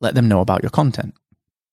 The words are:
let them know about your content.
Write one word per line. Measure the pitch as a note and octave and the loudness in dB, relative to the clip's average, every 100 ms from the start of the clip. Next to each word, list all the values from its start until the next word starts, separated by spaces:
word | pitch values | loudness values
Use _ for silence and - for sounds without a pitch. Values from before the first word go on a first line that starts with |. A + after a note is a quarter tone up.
let | A#2 | -4
them | B2+ A#2+ | 0 2
know | G2 | 2
about | F#2+ F#2+ | 2 0
your | - | 0
content. | - D3 - - - _ _ _ _ _ | 0 0 -2 -8 -14 _ _ _ _ _